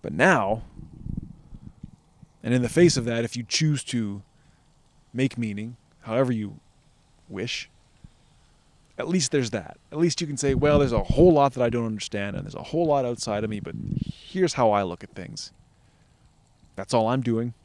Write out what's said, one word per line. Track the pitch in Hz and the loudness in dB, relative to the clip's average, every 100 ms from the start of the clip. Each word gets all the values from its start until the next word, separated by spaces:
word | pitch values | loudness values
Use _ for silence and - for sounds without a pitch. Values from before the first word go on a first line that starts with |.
But | - | -8
now, | 76 151 156 98 110 - - - - - - - - - - - - - - _ _ - _ | 2 4 4 2 -2 -6 -18 -20 -16 -10 -10 -10 -18 -20 -20 -20 -20 -20 -20 _ _ -20 _
and | - | -2
in | 123 | 0
the | 120 | 2
face | - 175 139 | 6 6 6
of | |
that, | 117 117 | -2 -2
if | 117 120 | -4 -6
you | |
choose | 113 - 156 143 | -4 0 2 2
to | - 123 107 101 - _ _ _ _ _ _ _ _ | -2 -4 -2 -6 -12 _ _ _ _ _ _ _ _
make | 117 131 - | -2 -2 -2
meaning, | 113 101 110 120 _ _ | -6 -6 -10 -14 _ _
however | - 113 131 | -4 0 0
you | 117 104 101 _ _ _ _ _ _ _ | 0 -4 -10 _ _ _ _ _ _ _
wish, | 95 117 - - _ _ _ - _ _ _ _ _ _ _ _ - | -8 -6 -8 -10 _ _ _ -20 _ _ _ _ _ _ _ _ -10
at | 143 | -2
least | 185 - | 0 2
there's | 147 120 | 0 0
that. | 107 76 - _ | -4 -8 -18 _
At | 151 | 0
least | 170 - | 0 0
you | 160 | -6
can | 139 | -2
say, | 139 | 0
"Well, | 131 147 147 | 2 4 4
there's | 139 | 4
a | 113 | 0
whole | 98 - 175 | 0 6 8
lot | 156 139 | 8 4
that | 131 | 2
I | 120 | 0
don't | 117 117 | 0 -4
understand, | 107 - 104 101 95 | -6 -6 -6 -6 -6
and | |
there's | 95 | -10
a | - | -12
whole | - 156 170 | -6 -2 2
lot | 143 | 2
outside | 123 120 - 104 | 0 -4 -4 -2
of | 107 | -2
me, | 104 | -6
but | - - - - - | -8 -10 -6 -4 -6
here's | - - 185 175 | -10 -10 0 0
how | - 117 | 4 4
I | 104 | 4
look | 98 87 | 0 -6
at | - | -12
things. | - 92 - - _ _ _ _ _ _ _ _ _ _ _ _ - | -14 -14 -12 -16 _ _ _ _ _ _ _ _ _ _ _ _ -14
That's | 95 | 0
all | 120 110 | 2 2
I'm | 127 | 0
doing." | 120 113 120 - | 0 0 -2 -6